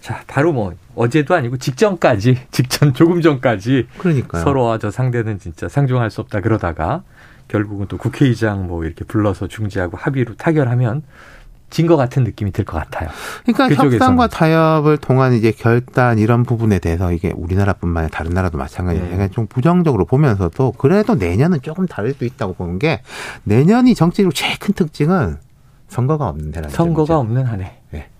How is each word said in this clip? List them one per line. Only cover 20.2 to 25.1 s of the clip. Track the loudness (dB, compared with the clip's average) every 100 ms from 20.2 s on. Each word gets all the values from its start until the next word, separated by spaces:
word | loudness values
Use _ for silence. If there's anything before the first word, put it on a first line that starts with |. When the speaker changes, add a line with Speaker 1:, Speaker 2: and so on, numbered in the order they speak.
| 2 2 -2 0 -2 2
Speaker 2:
그래도 | 2 2 2
내년은 | 0 0 2 2 0
조금 | -2 -6 -6
다를 | -4 -6 -4
수 | -6
있다고 | -6 -8 -6
보는 | -6 -4
게 | -2 -4 -8 -16 -16 -10
내년이 | 0 4 4 6 4
정치적으로 | 4 2 2 0
제일 | 0 -4 -6
큰 | -4
특징은 | -2 -2 -2 0